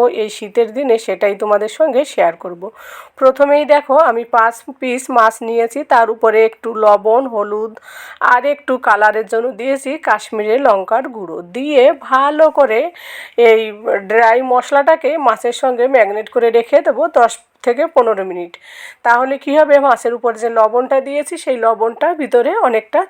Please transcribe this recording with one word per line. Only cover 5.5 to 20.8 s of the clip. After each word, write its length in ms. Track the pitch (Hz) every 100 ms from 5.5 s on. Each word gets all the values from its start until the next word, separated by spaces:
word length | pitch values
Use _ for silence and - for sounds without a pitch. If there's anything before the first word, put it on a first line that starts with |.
| 233 233 277
তার 260 | 302 254 226
উপরে 360 | 226 226 214 220
একটু 280 | - 226
লবণ, 540 | 220 214 208 208 233 269
হলুদ 460 | 220 208 214 220 220 - - - -
আর 260 | 226 247 277
একটু 320 | 285 - 254
কালারের 480 | 254 208 214 214 214
জন্য 220 | 226 247
দিয়েছি 460 | 202 254 269 262 311
কাশ্মীরি 600 | - 214 - 220 214 240
লঙ্কার 520 | 277 196 185 226 269
গুঁড়ো, 320 | 226 175 170
দিয়ে 420 | 175 202 294 285 262 294
ভালো 480 | - 262 277 302 311
করে 420 | 302 262 220 339 - - - - -
এই 240 | 233 220 220 208 226 202 196
ড্রাই 320 | 220 226 240
মশলাটাকে 760 | 262 247 240 277 285 320 262 311
মাছের 380 | 262 220 247 240
সঙ্গে 260 | 262 240 247
ম্যারিনেট 420 | 262 202 208 208
করে 200 | 247 233
রেখে 320 | 233 226 285
দেবো 260 | 339 240 330
দশ 260 | 294 233 - _ _
থেকে 240 | - 240 320
পনেরো 360 | 254 233 202
মিনিট। 340 | 190 175 175 - - - - -
তাহলে 340 | 240 240 269 269
কী 200 | - 294
হবে, 180 | 302 285
মাছের 340 | 277 226 233
উপর 200 | 233 240
যে 160 | 220 226
লবণটা 520 | 226 220 240